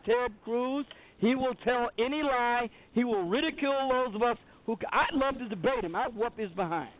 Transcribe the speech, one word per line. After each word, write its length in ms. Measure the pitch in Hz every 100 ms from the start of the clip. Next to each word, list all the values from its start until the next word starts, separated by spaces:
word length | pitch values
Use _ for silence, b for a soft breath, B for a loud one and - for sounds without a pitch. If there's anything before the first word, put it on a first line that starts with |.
| -
Ted 260 | 240 247 208
Cruz. 420 | - 233 254 277 285 - B B
He 160 | 220 262
will 180 | 262 226
tell 260 | 220 247 240 -
any 240 | 247 302
lie. 460 | 294 254 240 240 240 B B
He 100 | -
will 200 | 247 214 170
ridicule 600 | 226 320 - 277 277 269
those 260 | 254 254 208
of 80 |
us 140 | 240 233 - B -
who 100 | 226
c-, 60 | -
I'd 220 | - 302
love 240 | 294 269 262
to 100 | 240
debate 360 | 196 165 262
him. 120 | 185 175
I'd 200 | 262 226
whoop 180 | 233 -
his 120 | 208
behind. 380 | 170 175 165 120 -